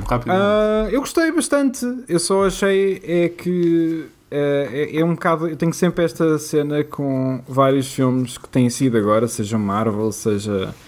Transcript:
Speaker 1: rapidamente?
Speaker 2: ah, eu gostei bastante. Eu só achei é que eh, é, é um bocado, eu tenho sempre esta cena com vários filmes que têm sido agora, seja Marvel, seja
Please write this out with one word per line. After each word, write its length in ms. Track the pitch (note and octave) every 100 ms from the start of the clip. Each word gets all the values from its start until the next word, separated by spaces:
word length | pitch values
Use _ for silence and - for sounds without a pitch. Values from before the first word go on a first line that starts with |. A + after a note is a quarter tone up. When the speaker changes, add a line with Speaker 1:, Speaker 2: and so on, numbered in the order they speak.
| G2
Speaker 1:
rapidamente? 340 | B2 - F#3
Speaker 2:
ah, 460 | G3+ G#3+ G#3+ G#3+ G#3+
eu 120 | A#3
gostei 280 | C4+ - E4
bastante. 520 | D#4+ - C#4+ C#4 - B3 B3+ B3
Eu 120 | E3
só 260 | - G3 G3
achei 540 | F3+ G3+ G3 G3 F#3
é 240 | - F3 E3+
que 800 | E3+ F3 F3+ E3+ E3 E3 D#3+ D3 - _
eh, 600 | C#3+ C#3+ C#3+ C3+ C3 D3+
é, 60 | D3+
é 60 | E3
um 80 |
bocado, 340 | E3+ F#3 E3 E3
eu 80 | F3+
tenho 180 | E3
sempre 300 | D#3+ F3+ F3+
esta 340 | E3+ - E3 D#3
cena 460 | D3+ D3+ D3 D3
com 580 | D3 - C#3+ C3+ C3 C3 -
vários 440 | C3 C3+ C#3 C3
filmes 440 | - C3 B2+ B2+ -
que 100 | -
têm 200 | C3+ B2
sido 280 | A#2+ C3+ A2+
agora, 300 | G#2 G#2+ A#2
seja 300 | A#2 G#2 A2
Marvel, 540 | G2+ G2+ A2+ G#2 A2
seja 600 | G2+ A#2 G#2 G#2 G2+ F#2 -